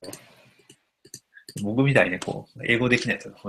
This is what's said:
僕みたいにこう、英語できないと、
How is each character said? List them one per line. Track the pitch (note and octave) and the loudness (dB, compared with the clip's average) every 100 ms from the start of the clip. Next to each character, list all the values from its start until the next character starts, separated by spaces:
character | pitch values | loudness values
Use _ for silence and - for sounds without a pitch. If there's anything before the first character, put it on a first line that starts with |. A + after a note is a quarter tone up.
| - - - - _ _ _ - _ _ - - _ - - - | -18 -18 -20 -20 _ _ _ -20 _ _ -20 -20 _ -20 -16 -6
僕 | G2+ A#2+ | -2 2
み | C#3 | 4
た | B2 | 6
い | F2+ | 4
に | F2+ | 0
こ | - - - - | -6 -8 -12 -8
う、 | - | -2
英 | A#2+ | 2
語 | B2 | 2
で | A#2+ | 2
き | A2+ | 0
な | |
い | - | -4
と、 | G2+ - | -8 -12